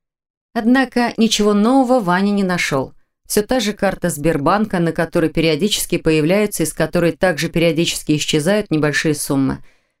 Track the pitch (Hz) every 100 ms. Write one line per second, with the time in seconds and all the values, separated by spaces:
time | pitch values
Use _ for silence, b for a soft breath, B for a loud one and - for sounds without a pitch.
0 | _ _ _ _ _ 226 220 262 254 247
1 | 233 - 220 - 208 202 214 269 247 254
2 | 180 180 202 202 190 175 - 139 131 -
3 | _ _ - - 208 262 208 208 196 190
4 | 175 165 147 156 143 196 214 185 165 165
5 | 165 175 160 - 160 151 202 - - 170
6 | 160 156 151 196 208 - 156 - 160 180
7 | 170 165 190 151 165 170 170 156 165 -
8 | - 151 - 156 151 208 208 156 147 143
9 | 165 147 - 139 135 135 - _ _ _